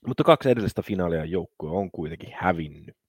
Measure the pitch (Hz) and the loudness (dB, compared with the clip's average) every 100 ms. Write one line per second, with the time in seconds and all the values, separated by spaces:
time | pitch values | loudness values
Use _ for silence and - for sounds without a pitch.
0 | - 127 151 160 131 120 101 - - 98 | -6 0 6 6 6 2 2 -2 -4 0
1 | 87 82 78 92 - _ 76 87 98 - | 0 0 0 -4 -4 _ -4 -2 -4 -6
2 | 78 80 - - 90 85 78 73 - - | -8 -8 -14 -4 0 0 -4 -10 -20 -20